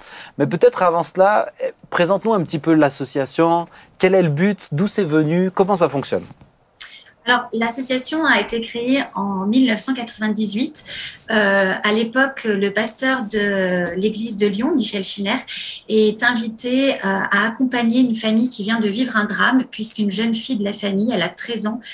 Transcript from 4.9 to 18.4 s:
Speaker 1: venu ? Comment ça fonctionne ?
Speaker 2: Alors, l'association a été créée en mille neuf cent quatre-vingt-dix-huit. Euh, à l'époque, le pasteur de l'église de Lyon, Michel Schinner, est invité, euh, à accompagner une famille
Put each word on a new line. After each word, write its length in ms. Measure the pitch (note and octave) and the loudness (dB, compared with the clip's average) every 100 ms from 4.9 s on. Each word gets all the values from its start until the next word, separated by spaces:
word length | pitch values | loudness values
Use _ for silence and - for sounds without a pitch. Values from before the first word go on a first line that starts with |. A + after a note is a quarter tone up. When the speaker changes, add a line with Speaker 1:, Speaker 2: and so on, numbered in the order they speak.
| - F3 | 0 2
Speaker 1:
venu ? 460 | D#3 D3+ E3+ F#3 | 2 2 2 0
Comment 240 | F#3 F#3+ G3 | 2 2 2
ça 140 | E3 | 2
fonctionne ? 340 | C#3 B2+ F#2+ - - - _ _ - - - - _ - | 0 -2 -4 -4 -20 -20 _ _ -12 -12 -12 -20 _ 0
Speaker 2:
Alors, 180 | B3 B3 | 0 0
l'association 720 | A3+ A3+ B3 C4 B3+ - D#4 D4+ | -2 -2 -2 -2 -2 -2 0 2
a 140 | A3+ | 2
été 220 | G3+ A#3 | 0 -4
créée 400 | A3+ A#3+ A#3+ C#4 - F#3 | -6 -6 0 0 -2 -6
en 320 | G3+ F#3+ G3 | -4 -2 0
mille 180 | B3 C4 | 4 4
neuf 120 | G#3+ | 2
cent 140 | - B3+ | -2 -4
quatre-vingt-dix-huit. 880 | A3+ - G#3+ G#3 G#3+ G3+ D4+ - - - - - - | -6 -6 -4 -2 -2 -2 -4 -6 -10 -10 -12 -12 -2
Euh, 420 | A3 G3+ G3 F#3+ - | 2 4 4 2 0
à 80 | G#3 | 0
l'époque, 520 | A3 A3+ C4 C4+ - | 0 0 0 0 -2
le 260 | A3+ G3 G3 | -2 0 0
pasteur 520 | G3 A3+ - C4 C4 | -2 -4 -2 -2 -2
de 720 | G3+ G#3+ G3+ G3 F#3 F3+ E3+ F3 | -2 -2 0 0 0 0 -2 0
l'église 420 | G#3 G#3+ A3+ G3 | -2 -2 -6 0
de 80 | G#3 | 0
Lyon, 300 | G3 C4+ D#4 | 0 0 0
Michel 280 | G#3 G#3 | 0 -2
Schinner, 340 | F#3+ - G3 B3+ - - - - - | -4 -4 -2 -2 -4 -12 -12 -12 -2
est 320 | A3 G#3+ G#3+ | 2 4 2
invité, 720 | A#3+ A#3+ A3+ - B3 C4 C#4 C4 | 0 0 -4 -6 -2 2 2 0
euh, 20 | |
à 440 | G3 F#3+ - G3+ A3 | -2 -2 0 2 0
accompagner 540 | A3+ B3+ B3+ A#3 B3 | 0 -2 0 2 2
une 120 | B3+ | 2
famille 360 | A3 A3 A3 | 0 0 2